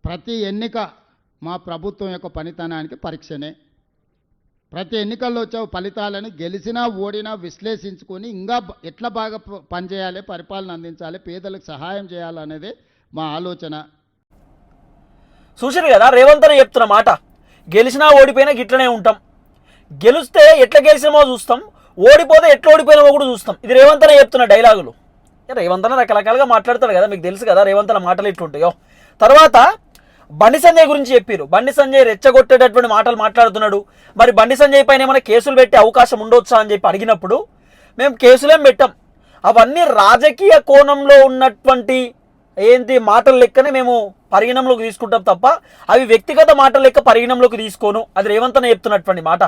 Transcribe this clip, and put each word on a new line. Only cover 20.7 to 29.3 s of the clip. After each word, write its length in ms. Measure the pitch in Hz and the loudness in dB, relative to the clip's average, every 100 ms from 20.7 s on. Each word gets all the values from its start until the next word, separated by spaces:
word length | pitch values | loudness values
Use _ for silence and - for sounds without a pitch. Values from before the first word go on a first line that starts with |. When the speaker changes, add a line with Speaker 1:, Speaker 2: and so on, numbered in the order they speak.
| 294 285 | 2 4
Speaker 2:
గెలిచినామో 340 | 302 294 294 277 | 2 2 2 0
చూస్తాం, 300 | 247 - 240 415 _ _ - | -2 -6 -8 -8 _ _ 0
ఓడిపోతే 520 | 440 427 330 311 330 | 4 4 6 2 4
ఎట్లా 240 | 285 311 | 2 4
ఓడిపోయినామో 360 | 311 285 302 285 | 2 4 6 6
కూడా 160 | 285 269 | 4 -4
చూస్తాం." 300 | 226 - 180 | -8 -12 -14
ఇది 100 | 208 | -2
రేవంత్ 300 | 254 277 302 | 4 4 6
అన్న 140 | 311 285 | 4 6
చెప్తున్న 260 | 277 - | 4 0
డైలాగులు. 500 | 240 202 226 214 135 _ _ _ _ _ - | 2 4 4 2 -4 _ _ _ _ _ -14
రేవంత్ 340 | 262 175 185 220 | -8 -6 -4 -4
అన్న 140 | 262 | -4
రకరకాలుగా 440 | 233 208 214 247 | -2 -4 -2 -2
మాట్లాడతాడు 480 | 269 226 226 240 247 | 0 0 -2 -4 -2
కదా, 140 | 180 208 | -2 -4
మీకు 160 | 196 | -6
తెలుసు 220 | 165 196 | -12 -10
కదా 180 | 220 185 | -2 0
రేవంత్ 280 | 202 196 208 | 0 -2 -2
అన్న 140 | 208 | -6
మాటలు 240 | 180 185 202 | -4 -6 -6
ఎట్లుంటాయో. 440 | 175 165 147 170 - _ _ _ _ | -10 -14 -6 -6 -6 _ _ _ _
తర్వాత 580 | 220 | 4